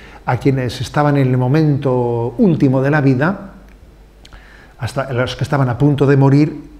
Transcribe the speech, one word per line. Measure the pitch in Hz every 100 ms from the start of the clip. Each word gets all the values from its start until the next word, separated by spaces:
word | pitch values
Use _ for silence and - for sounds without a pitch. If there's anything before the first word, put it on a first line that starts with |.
| - - -
a | 127
quienes | 143 135 123 -
estaban | - 151 147 143
en | 131
el | 127
momento | 127 156 156 139 139 127 120 117 117 -
último | 208 147 143 131
de | 135
la | 151
vida, | 135 131 160 196 - - - - - - - - - - - - - -
hasta | 117 139 131
los | 123 127 -
que |
estaban | 127 143 127
a | 113
punto | 147 139 139
de | 139
morir, | 139 139 151 - - -